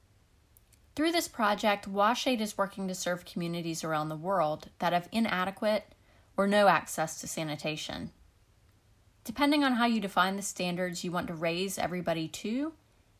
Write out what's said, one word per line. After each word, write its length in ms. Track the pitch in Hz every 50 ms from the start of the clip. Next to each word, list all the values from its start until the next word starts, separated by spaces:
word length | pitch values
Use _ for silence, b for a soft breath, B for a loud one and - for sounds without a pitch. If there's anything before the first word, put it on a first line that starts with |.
| _ _ _ _ _ _ _ _ _ _ _ - _ _ _ _ _ _ _
Through 160 | - 302 330
this 160 | 339 349 320 -
project, 640 | - - 226 208 208 202 - 214 202 202 - 202 196
washaid 460 | 202 202 214 233 240 - 277 254 220
is 180 | 220 208 - -
working 300 | 196 190 - - 196 185
to 80 | 185
serve 300 | 180 - 175 180 175 180
communities 580 | - - 180 175 170 170 175 170 165 160 156 -
around 240 | 160 160 151 151 156
the 80 | 156
world 540 | 151 151 180 196 185 156 151 151 - - - - _
that 140 | - 170 170
have 160 | 175 175 -
inadequate 720 | - 220 226 - - 180 185 190 196 - - 208 214 208 - - b b b b b b b b b -
or 100 | 196 202
no 200 | 196 208 208 196
access 520 | 170 151 - - - - 160 156 - -
to 80 | - -
sanitation. 840 | - - 160 156 147 151 - 160 156 156 - - - 78 - 170 - _ - - _ _ _ _ _ _ _ _ _ _ _ _ _ _ _ _ _ _ _
Depending 400 | - 220 - 285 285 302 302 285
on 100 | 269 247
how 120 | 226 240
you 140 | 240 233 220
define 360 | 202 185 - 196 180 190 190
the 60 | 196
standards 640 | 196 - - - 185 180 175 175 185 180 175 175 -
you 80 | 180
want 160 | 170 180 - -
to 60 | 175
raise 440 | 156 170 165 170 175 190 196 190 -
everybody 500 | - - 175 180 175 170 165 165 160 156
to, 460 | - - - 208 226 254 285 320 320 - _ _ _ _ _ _ _ _